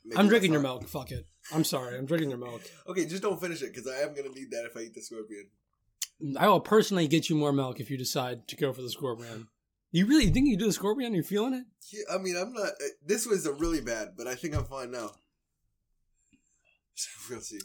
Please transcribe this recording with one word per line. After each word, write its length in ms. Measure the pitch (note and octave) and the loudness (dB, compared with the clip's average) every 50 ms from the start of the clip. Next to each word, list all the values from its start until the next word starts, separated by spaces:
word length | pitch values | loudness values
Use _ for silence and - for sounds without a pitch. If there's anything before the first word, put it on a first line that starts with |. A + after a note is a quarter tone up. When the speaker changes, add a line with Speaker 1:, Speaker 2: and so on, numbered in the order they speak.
| - | -12
Speaker 1:
maybe 120 | A2 A2+ | -2 4
Speaker 2:
I'm 80 | E3+ G3+ | 6 6
Speaker 1:
less 40 | G3+ | 8
Speaker 2:
drinking 220 | A3 A3+ F#3+ F3+ D#3 | 8 6 6 4 4
your 80 | D3 | 4
Speaker 1:
hot. 180 | C#3 C3 B2+ A#2+ | 2 0 -2 -6
Speaker 2:
milk. 60 | - - | -10 -10
Fuck 220 | - D3+ B2+ - | -10 -10 -8 -8
it. 140 | - - - - _ _ - - D3+ | -10 -10 -12 -14 _ _ -14 -4 -2
I'm 100 | D#3+ E3+ | 0 0
sorry. 320 | - E3+ C3+ B2+ A#2+ B2 | 0 0 -4 -4 -6 -8
I'm 80 | B2+ C3+ | -8 -4
drinking 240 | C3+ E3+ E3 D#3+ C#3 | -2 -2 0 0 -2
your 80 | B2+ A#2+ | -4 -6
milk. 220 | B2 A#2+ A#2+ A2 - - - | -8 -10 -12 -14 -16 -18 -20
Speaker 1:
<laughs> 120 | - - | -16 -12
Okay, 180 | - F3+ F#3+ D#3+ | -6 -4 -4 -2
just 160 | D#3 E3+ F#3+ G3+ | -2 -4 -4 -2
don't 160 | G#3 F#3 D#3+ | -2 -2 -2
finish 200 | F3+ F3 E3 D3 | -4 -6 -6 -6
it, 120 | C3+ A2 - | -8 -10 -10
'cause 120 | B2+ A2+ | -10 -8
I 140 | C3 C3 C3+ | -6 -4 -2
am 120 | D3 D3+ D3 | -4 -4 -4
gonna 140 | C#3+ C3+ C3+ | -8 -10 -10
need 220 | C3 C3+ C3+ A#2 | -12 -14 -12 -8
that 140 | A#2+ A#2 A#2 | -8 -8 -8
if 100 | A#2 - | -8 -10
I 40 | A#2 | -12
eat 120 | A2+ A2+ A2+ | -12 -12 -14
the 80 | A#2+ | -16
scorpion. 480 | - - A#2 A2+ G#2+ G#2+ G#2+ G2+ G2+ - _ _ _ _ _ _ _ _ _ _ - - _ _ D#3 C#3+ C3+ | -16 -12 -12 -12 -12 -12 -14 -16 -16 -20 _ _ _ _ _ _ _ _ _ _ -12 -12 _ _ -6 -6 0
Speaker 2:
I 100 | - F3 | 4 6
will 120 | G#3 G3 D#3+ | 6 6 6
personally 460 | - - G#3+ A3 G#3+ G#3+ G3 F3+ E3 | 4 6 4 4 6 4 2 2 4
get 220 | C#3 D3+ E3 D#3 - | 4 4 2 4 2
you 60 | E3 | 2
more 160 | D3+ D3 D3 C#3 | 4 4 4 4
milk 260 | C#3 C3+ B2+ A#2+ - | 2 2 0 -4 -6
if 100 | A2 - | -8 -6
you 60 | C#3 | -6
decide 500 | B2+ B2+ - - D3 B2+ B2 B2 A#2 - - | -6 -4 -2 -2 -2 -2 -2 -6 -8 -10 -14
to 60 | C#3 | -4
go 160 | - D#3 C3+ B2 | -2 -2 -2 -2
for 80 | B2+ | -4
the 80 | B2+ A#2+ | -8 -10
scorpion. 580 | A2 - C#3+ B2+ A#2 A2+ A#2+ A#2 A2+ A2 A2+ - _ _ _ _ _ _ _ _ | -8 -6 -4 -6 -6 -6 -10 -12 -14 -14 -16 -18 _ _ _ _ _ _ _ _
You 140 | - E3+ F#3+ | 2 4 6
really 240 | G#3+ D4 D#4+ B3 F#3 | 8 8 8 8 8
think 180 | D3+ B3+ C4+ | 6 6 6
you 100 | D4 A3 | 6 6
do 80 | F3 A3+ | 4 4
the 80 | G#3+ F3 | 2 2
scorpion? 400 | - F3+ G#3 G#3+ C#4 B3+ A#3 A3 | 2 0 0 0 0 0 0 0
You're 100 | F3 D3+ | 0 0
feeling 300 | - F#3+ G3+ A3 C4 C4 | 2 0 0 0 0 -2
it? 120 | B3+ B3+ - _ _ - - | -4 -6 -12 _ _ -20 -16
Speaker 1:
Yeah, 240 | G#3 G#3+ - - E3+ | -14 -12 -6 -4 -4
I 20 | F#3+ | -2
mean, 160 | F#3+ F#3 F3 | -2 -2 -2
I'm 160 | F3+ F#3 A#3+ B3+ | -2 -4 -4 -4
not, 140 | A3+ G3 D#3+ | -4 -4 -4
uh, 40 | - - C#3+ C#3 - _ C#3+ | -4 -4 -6 -8 -8 _ -2
this 200 | D3+ G#3+ A3 - | -2 0 0 2
was 200 | A#3+ G#3 F#3 D3+ | 0 0 0 2
a 80 | D#3 C#3 | -2 -2
really 280 | C3 D#3+ E3+ E3 D3 | 0 0 0 0 0
bad, 340 | A#2 A#2+ A#2 A2 G#2+ F2+ - | -2 -2 -4 -4 -4 -8 -10
but 100 | - A#2 | -8 -6
I 80 | B2+ B2+ | -6 -6
think 200 | B2 - D#3+ D3+ | -6 -4 -2 -2
I'm 100 | D3 - | -2 -2
fine 260 | A#2+ C3+ C3+ B2+ A#2+ | -2 -6 -8 -8 -8
now. 200 | B2 B2 A2+ G#2 - | -6 -8 -8 -8 -10
<laughs> 60 | _ _ _ _ _ _ _ _ _ _ _ _ _ _ _ _ _ _ _ _ _ _ _ _ _ _ _ _ _ _ _ _ _ _ _ _ - - - - - - - | _ _ _ _ _ _ _ _ _ _ _ _ _ _ _ _ _ _ _ _ _ _ _ _ _ _ _ _ _ _ _ _ _ _ _ _ -10 -10 -10 -10 -14 -12 -12
We'll 100 | A#2+ A2 | -10 -10
see. 200 | - - - G2+ - | -10 -12 -12 -14 -14